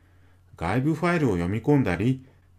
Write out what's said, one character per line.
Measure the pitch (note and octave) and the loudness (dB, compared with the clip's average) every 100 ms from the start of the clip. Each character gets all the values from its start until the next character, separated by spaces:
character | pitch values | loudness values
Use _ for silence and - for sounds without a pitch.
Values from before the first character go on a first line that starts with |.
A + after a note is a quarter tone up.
| _ _ - - _ - | _ _ -20 -20 _ -8
外 | E2 A2+ | -4 -2
部 | C#3+ D#3+ | 0 0
フ | F3 | 0
ァ | F3 | 2
イ | |
ル | C3+ | 2
を | |
読 | F2+ F2 | 0 -2
み | A2 | -2
込 | C#3+ D3 | 2 2
ん | |
だ | G2 E2+ | 2 0
り、 | A#2 C3 - - _ | 0 -2 -8 -20 _